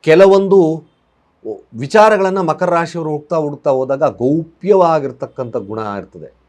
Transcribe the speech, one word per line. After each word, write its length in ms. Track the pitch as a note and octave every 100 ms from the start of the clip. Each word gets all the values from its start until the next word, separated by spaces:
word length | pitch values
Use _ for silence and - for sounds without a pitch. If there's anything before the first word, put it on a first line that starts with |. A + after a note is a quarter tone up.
ಕೆಲವೊಂದು 800 | - D#3+ G3 G3 G3 G3 D#3+ D#3+ - _ _ _ _ _ A2 G#2 _
ವಿಚಾರಗಳನ್ನ 640 | A2+ C#3 G#3+ G#3+ G#3+ F#3+ G3
ಮಕರ 300 | F3 D3+ F3+
ರಾಶಿಯವರು 400 | E3+ E3 F3 D#3
ಹುಡುಕ್ತಾ 260 | D3+ D3 E3
ಹುಡುಕ್ತಾ 340 | D3 C#3+ D3
ಹೋದಾಗ 340 | C3 C3 C3+
ಗೌಪ್ಯವಾಗಿರ್ತಕ್ಕಂಥ 1500 | D3 F#2 B2 D#3 D#3+ _ F3 G3 F3 D#3+ C3+ B2+ C3 - B2 A#2
ಗುಣ 220 | G2 A2
ಇರ್ತದೆ. 560 | G#2+ G2+ F2+ F2+ D#2 _